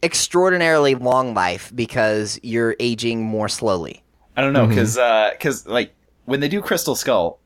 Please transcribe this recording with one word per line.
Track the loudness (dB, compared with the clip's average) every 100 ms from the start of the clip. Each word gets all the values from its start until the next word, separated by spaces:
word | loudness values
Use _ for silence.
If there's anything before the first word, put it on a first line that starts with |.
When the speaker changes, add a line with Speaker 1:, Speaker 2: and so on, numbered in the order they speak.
Speaker 1:
extraordinarily | -2 -2 -2 2 2 4 4 4 4
long | 2 2 2 2
life | 0 0 -2 -8
because | -6 -4 0 0 0 -2 -8
you're | -4 0 0 0
aging | -2 -2 -4 -4
more | -4 -2 -4
slowly? | -2 -2 -2 -4 -14 _ _ _ -2
Speaker 2:
I |
don't | 0
know, | 2 2
Speaker 3:
Mm-hmm. | 2
Speaker 2:
'cause, | 0 2
uh, | 2 4 2 0
'cause, | -4 -4 -2
like, | -2 -2 _ _ _ -4
when | -2
they | -2
do | -4
Crystal | -2 -2 -2
Skull | -4 0 0 0 -4